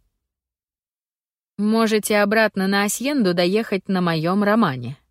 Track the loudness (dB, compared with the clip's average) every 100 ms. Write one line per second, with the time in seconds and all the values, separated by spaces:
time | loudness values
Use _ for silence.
0 | _ _ _ _ _ _ _ _ _ _
1 | _ _ _ _ _ -6 0 2 2 0
2 | 0 0 2 2 2 0 0 0 -2 -4
3 | -2 0 0 2 0 0 -2 -6 -2 -2
4 | 0 0 0 0 2 2 0 -2 -8 -14
5 | _